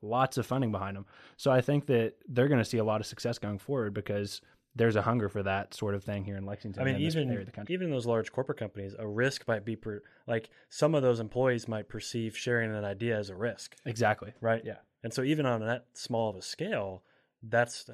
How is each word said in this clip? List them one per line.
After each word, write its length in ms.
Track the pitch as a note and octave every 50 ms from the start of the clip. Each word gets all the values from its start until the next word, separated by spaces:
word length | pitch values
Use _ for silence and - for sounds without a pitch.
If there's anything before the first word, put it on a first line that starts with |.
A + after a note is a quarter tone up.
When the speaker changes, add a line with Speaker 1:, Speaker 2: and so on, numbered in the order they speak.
| G#2+
Speaker 1:
lots 340 | G#2 A#2 B2+ C3 - -
of 80 | C3 A2+
funding 260 | - B2+ C3+ C3 A2
behind 240 | G#2+ F#2+ G2 G2 G2
'em. 120 | G2 G2 - - - - - -
So 120 | - - C#3+
I 120 | C3 B2+
think 260 | B2+ - D3 D3 C#3+
that 300 | - B2+ A#2 A2+ G#2+ - _ _ -
they're 180 | B2+ B2 C3
gonna 160 | C#3+ C#3+ A#2+ G#2+
see 140 | - -
a 60 | A2+ G#2+
lot 180 | A2 G#2+ A2
of 60 | G#2+
success 320 | - - - - A#2 A#2 -
going 180 | - G#2 G#2
forward 380 | G2 - - C#3+ C3 A2 G#2 G2
because 460 | G#2+ G2+ - G#2+ G2+ G2+ G2+ - - - _ _ _ _ _ _
there's 220 | A2+ A2+ A#2 G#2+
a 60 | G#2+
hunger 260 | F#2+ A2+ A#2+ A#2+ G#2
for 160 | F#2+ - G#2 F#2+
that 300 | G2 F#2+ G2 G2+ - -
sort 200 | - A2 G#2 G2+
of 80 | G2
thing 220 | - - G2+ G2+ F#2+
here 140 | G2+ G2
in 80 | G2 G2
Lexington 360 | G2+ G#2 - - G#2+ F#2+ -
Speaker 2:
I 40 | C3
mean, 100 | C3+ C3
Speaker 1:
and 100 | C3 D3+
this 80 | E3 D#3
Speaker 2:
even, 140 | D#3+ C#3
Speaker 1:
area 140 | B2+ A#2+ G2+
of 40 | F#2+
the 60 | -
country. 240 | - G2+ G#2 - F3
Speaker 2:
even 160 | F#3 F#3 E3
those 140 | C#3+ B2+ A2+
large 260 | A#2+ A#2 A2+ A2 -
corporate 260 | - B2+ C3 - -
companies, 380 | - A2+ G2+ - G#2 G2 G2 G2+
a 80 | - A2
risk 400 | G#2 G#2 A2+ B2+ C3+ - - -
might 200 | - A2+ G#2 G2
be 100 | A2+ A2
per-, 260 | - - A2 G#2 G#2 - - _ _ _
like, 220 | - A#2 A2+ - - _ _ _ _
some 260 | - - D3+ D#3 D#3+
of 60 | C#3+
those 180 | C3 B2+ A#2+ A2+
employees 480 | A2+ G#2 - B2 C3 C3 B2 A#2 -
might 220 | - A2 G#2+ G#2+ -
perceive 480 | - G#2+ - - - A#2 A2+ A2 G#2+
sharing 360 | - - B2 A#2+ A#2 A2+ A2 A2
an 120 | G#2 G#2
idea 320 | G2+ G2+ F#2+ A2+ A#2 A2
as 120 | G#2+ G2+ G2
a 60 | F#2
risk. 400 | F#2 A2+ A#2 G2 - - - - - _
Speaker 1:
Exactly. 460 | A#2+ A2 A2+ A2+ G#2 G#2+ - G#2+ G#2 - -
Speaker 2:
Right? 220 | A#2 A2+ A2+ A2+ -
Speaker 1:
Yeah. 140 | A2 G#2 - - _ _ _ -
Speaker 2:
And 100 | A#2 -
so 100 | C3+ B2+
even 220 | C#3 D#3 D3+ C#3+
on 140 | B2+ A#2+ A2+
that 280 | G#2+ A2+ A#2+ B2 - _
small 380 | _ - - - A#2+ A2+ A2+ G#2+
of 80 | G2+
a 40 | -
scale, 640 | - - - - D#3 G#3+ G#3+ A#2+ G2+ F#2+ F#2+ F#2 - _ _ _ _ _ _ _ A#2
that's 460 | A2 A2+ A#2 A#2+ A#2+ - - - -